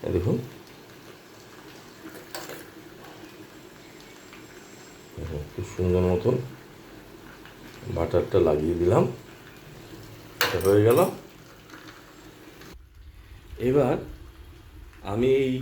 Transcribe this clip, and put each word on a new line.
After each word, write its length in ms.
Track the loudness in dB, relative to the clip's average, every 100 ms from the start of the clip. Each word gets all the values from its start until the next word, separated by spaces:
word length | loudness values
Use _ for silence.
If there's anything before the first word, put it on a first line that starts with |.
| 0
এই 60 | 0
দেখুন, 200 | 0 -2 -4 -16 -20 -20 -20 -20 -20 -20 -20 -20 -20 -20 -20 -20 -20 -20 -18 -18 -14 -12 -12 -14 -16 -20 -20 -20 -20 -20 -20 -20 -20 -20 -20 -20 -20 -20 -20 -20 -20 -20 -20 -20 -20 -20 -20 -20 -18 -12
দেখুন, 260 | -8 -8 -8
খুব 140 | -8 -8 -2
সুন্দর 280 | 2 4 4
মতন 240 | 2 2 0 -4 -14 -20 -20 -20 -20 -20 -20 -20 -20 -20 -20 -20 -16 -8 -4
বাটারটা 420 | 2 2 2 4 4
লাগিয়ে 280 | 2 0 2
দিলাম, 220 | 4 4 2 -2 -16 -20 -20 -20 -20 -20 -18 -18 -18 -20 -20 -4
এটা 140 | -2 2 6
হয়ে 160 | 6 8
গেল। 120 | 6 4 0 -16 -20 -20 -20 -20 -20 -20 -20 -20 -20 -20 -20 -20 -20 -20 -20 -20 -20 -20 -20 -20 -20 -18 -4 2
এবার 280 | 4 4 0 -4 -14 -18 -20 -20 -20 -20 -20 -20 -14 -6
আমি 160 | 2 4 4
এই 80 | 2 -2